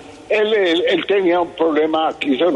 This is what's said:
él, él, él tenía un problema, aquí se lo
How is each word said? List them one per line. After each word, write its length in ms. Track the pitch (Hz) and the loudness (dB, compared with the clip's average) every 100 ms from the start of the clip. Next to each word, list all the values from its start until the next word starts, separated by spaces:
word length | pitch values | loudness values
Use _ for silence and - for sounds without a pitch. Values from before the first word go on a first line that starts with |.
| - - - | -20 -14 -4
él, 240 | 208 214 | 0 0
él, 320 | 220 185 170 240 | 2 2 0 0
él 180 | 170 - | -2 0
tenía 340 | 196 185 180 | 0 2 0
un 100 | 170 | -2
problema, 560 | - 165 151 156 160 156 | -2 0 2 0 0 -2
aquí 280 | - 143 127 | -2 -2 0
se 80 | |
lo 80 | 165 | 2